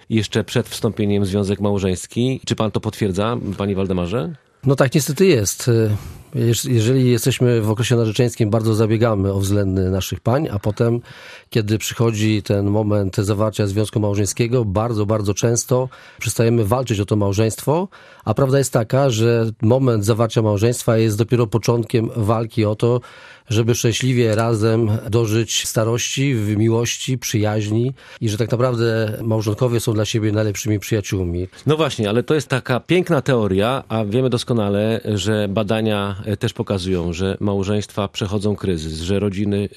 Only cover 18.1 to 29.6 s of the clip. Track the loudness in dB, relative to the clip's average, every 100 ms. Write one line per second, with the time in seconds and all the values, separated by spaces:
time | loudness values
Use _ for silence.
18.1 | -10 -2 0 2 2 2 0 0 2 2
19.1 | 2 2 2 0 0 2 4 4 2 2
20.1 | 2 2 2 2 2 2 0 0 2 4
21.1 | 2 2 2 2 0 0 0 2 0 0
22.1 | -2 0 0 -2 0 0 2 0 0 -4
23.1 | -20 -20 -16 -4 0 2 2 2 0 0
24.1 | 2 2 2 0 2 2 2 2 0 0
25.1 | 0 2 0 0 -4 -2 -2 0 0 -2
26.1 | -2 -2 0 0 0 2 2 -2 -4 -4
27.1 | -6 -2 -2 0 -2 -2 0 -2 -6 -16
28.1 | -6 -4 -2 -2 0 0 0 0 0 -2
29.1 | -4 -2 0 0 0